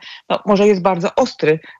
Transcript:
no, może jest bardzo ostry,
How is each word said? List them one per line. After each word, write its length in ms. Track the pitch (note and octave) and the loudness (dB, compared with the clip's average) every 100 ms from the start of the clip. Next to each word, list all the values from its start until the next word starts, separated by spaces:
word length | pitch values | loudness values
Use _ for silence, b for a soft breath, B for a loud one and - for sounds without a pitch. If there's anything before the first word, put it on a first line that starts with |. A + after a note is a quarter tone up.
| B B - | B B -8
no, 140 | - - | -6 0
może 200 | G3+ G#3 | 2 2
jest 160 | G3 | 2
bardzo 320 | F3+ F#3 F3+ - | 0 -2 -2 -2
ostry, 440 | B3 - D3+ D#3+ B | -2 -2 0 0 B